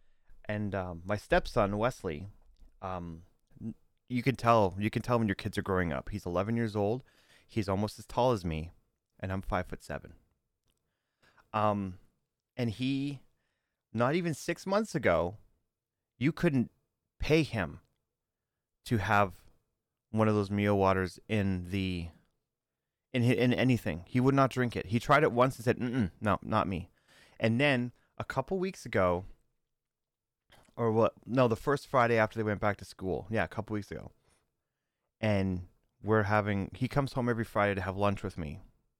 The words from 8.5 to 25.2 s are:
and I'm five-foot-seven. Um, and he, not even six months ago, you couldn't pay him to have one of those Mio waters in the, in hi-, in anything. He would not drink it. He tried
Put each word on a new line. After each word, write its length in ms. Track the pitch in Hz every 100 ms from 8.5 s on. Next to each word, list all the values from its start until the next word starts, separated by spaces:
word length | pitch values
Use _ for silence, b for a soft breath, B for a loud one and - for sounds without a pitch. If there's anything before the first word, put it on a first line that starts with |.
| 80 85 - _ _ _ _
and 120 | 95
I'm 100 | 95
five-foot-seven. 720 | - 98 90 - - 73 - - _ _ _ _ _ _ _ b b b b b b
Um, 460 | 107 107 101 98 92 _ _ _ _ _ -
and 140 | 120
he, 520 | 104 131 135 143 139 _ _ _ _ _ _ _
not 220 | 110 120 170
even 180 | 170
six 320 | 143 - 165 185
months 300 | 196 226 -
ago, 420 | 98 82 87 104 _ _ _ _ _ _ _ _
you 140 | 127
couldn't 400 | - 170 135 110 _ _ _ _ _
pay 240 | - 156
him 360 | 147 117 78 - _ _ _ _ _ _ _ _ _ _ -
to 120 | 117
have 360 | 95 104 98 - - _ _ _ _ _ _
one 160 | 110 110
of 80 | 104
those 140 | 98
Mio 260 | 101 104 101
waters 440 | 95 95 90 - -
in 420 | 107 98 92 87
the, 380 | 98 95 90 85 - _ _ _ _ _ _ _ _ _
in 100 | 127
hi-, 100 | 117
in 200 | 123 123
anything. 500 | 87 127 120 107 82 -
He 120 | 123
would 160 | 127 139
not 140 | 131
drink 260 | 131 123 98
it. 120 | 87
He 120 | 113
tried 240 | - 139